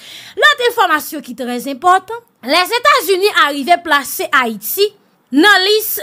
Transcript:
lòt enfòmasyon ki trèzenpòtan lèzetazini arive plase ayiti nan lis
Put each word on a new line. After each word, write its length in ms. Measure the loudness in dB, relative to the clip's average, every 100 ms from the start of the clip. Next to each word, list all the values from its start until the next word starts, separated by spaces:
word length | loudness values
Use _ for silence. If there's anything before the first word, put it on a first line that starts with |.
| -20 -20 -12 0
lòt 280 | 2 2 0
enfòmasyon 540 | 0 0 0 -4 -12 -12
ki 120 | -10
trèzenpòtan 880 | -8 -6 -8 -2 2 2 0 -12 -14 _
lèzetazini 880 | -2 0 0 0 2 2 2 0 0 2 0
arive 340 | 0 0 0
plase 460 | 2 -2 -2 -8 -2
ayiti 600 | 0 0 -4 -6 -2 -2 -4 _ _ _
nan 300 | 2 4 4 2
lis 300 | 0 -2 -8